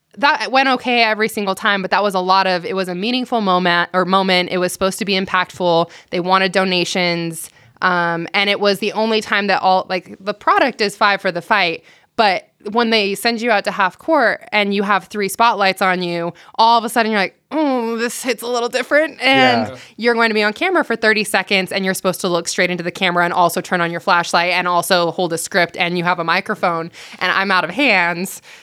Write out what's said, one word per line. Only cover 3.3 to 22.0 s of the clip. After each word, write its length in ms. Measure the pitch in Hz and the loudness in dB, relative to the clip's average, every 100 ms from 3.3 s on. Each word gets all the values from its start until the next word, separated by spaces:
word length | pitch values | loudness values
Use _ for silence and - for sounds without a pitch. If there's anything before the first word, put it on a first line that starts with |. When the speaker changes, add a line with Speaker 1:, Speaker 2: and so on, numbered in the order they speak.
| 233 | -2
Speaker 1:
moment, 500 | 196 180 180 175 170 | 2 2 2 2 0
or 100 | 185 | -2
moment. 460 | 180 190 190 180 180 | 2 2 2 0 0
It 80 | 185 | -2
was 140 | 180 | -2
supposed 260 | - 190 185 | -2 -4 -2
to 60 | |
be 80 | 196 | -4
impactful. 760 | 185 180 185 175 - 180 165 170 - _ | -2 0 -2 -2 -2 2 2 0 -8 _
They 80 | 180 | -6
wanted 320 | 175 190 190 | 0 2 2
donations. 1000 | 196 190 180 170 190 175 170 165 160 - _ _ _ | 0 0 0 0 0 0 -2 -4 -8 -14 _ _ _
Um, 440 | 185 180 170 170 170 | -2 0 0 -4 -4
and 160 | 202 202 | -2 0
it 100 | 202 | 2
was 200 | 202 196 | 2 0
the 140 | 208 | -2
only 280 | 180 220 220 | -2 0 0
time 280 | 214 208 202 | 0 -2 0
that 120 | 185 | 2
all, 240 | 185 185 - | 2 2 0
like, 260 | 185 - 208 | -6 -8 -10
the 140 | 196 | -10
product 480 | 208 - 403 285 - | -4 0 2 2 0
is 160 | 202 - | -4 2
Five 240 | 208 196 | 0 2
for 100 | 190 | -2
the 120 | 170 | -4
Fight, 420 | 170 208 175 160 - _ _ - | 0 0 2 -2 -12 _ _ 0
but 320 | 214 175 - _ 214 | 2 0 -6 _ -4
when 180 | 226 226 | 0 2
they 260 | 226 202 | 2 0
send 280 | 196 233 233 | -2 -2 -2
you 80 | 240 | 0
out 140 | 202 | 0
to 60 | 202 | -2
half 280 | 180 185 - | -2 -2 -2
court 440 | - 302 220 - - | 0 2 2 0 -2
and 240 | 208 202 | 0 0
you 80 | 202 | 0
have 220 | 202 196 | 0 -2
three 240 | 185 208 190 | -2 -6 -6
spotlights 540 | - 233 202 190 185 | 2 2 4 0 2
on 200 | 190 180 | 0 0
you, 300 | 175 170 170 - - | -2 -4 -6 -8 -8
all 240 | - 226 233 | 2 4 4
of 60 | |
a 40 | 214 | 2
sudden 240 | 240 220 | 0 0
you're 80 | 214 | 0
like, 180 | 180 - _ | -2 -6 _
"Oh, 440 | 294 294 254 226 226 | -2 0 0 -2 -4
this 240 | 240 - | -4 -4
hits 180 | 262 220 | -6 -6
a 40 | 233 | -4
little 220 | 240 233 | -4 -2
different." 500 | 247 254 302 311 - | -4 0 0 0 -2
And 480 | 254 269 254 240 208 | 2 4 4 2 -2
Speaker 2:
Yeah. 80 | - - - | -8 -18 -2
Speaker 1:
you're 160 | 233 | 0
going 160 | 226 226 | 2 2
to 40 | |
be 80 | 214 | 2
on 100 | 214 | 0
camera 280 | 208 359 339 | 0 0 0
for 140 | 254 226 | 0 0
thirty 260 | 220 220 | 2 2
seconds, 480 | 202 196 185 196 185 | 0 -2 0 0 0
and 140 | 202 | -2
you're 80 | 190 | -2
supposed 280 | 185 | -2